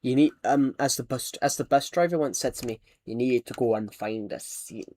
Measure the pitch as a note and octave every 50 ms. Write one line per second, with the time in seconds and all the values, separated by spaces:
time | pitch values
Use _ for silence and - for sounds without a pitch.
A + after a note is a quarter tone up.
0 | _ B2+ B2+ C3+ D3+ D3+ - _ _ - C3+ C#3+ C#3 C3+ - _ C#3 C#3 - -
1 | C3 - C3 B2+ - - - - - C#3+ - - C#3 - - C#3 C#3 - - -
2 | F3 F3 F3 E3 D3+ C#3 F#2 - - C3 A#2 - - A#2+ A2+ - _ _ _ _
3 | _ - A2+ A#2 B2 C3 B2+ A#2+ A#2 - - - B2+ A#2+ A2+ G#2+ A2 G#2 - -
4 | - G#2+ A2 A2 G#2+ G2+ - - - - - - - - D#3+ A2+ - - -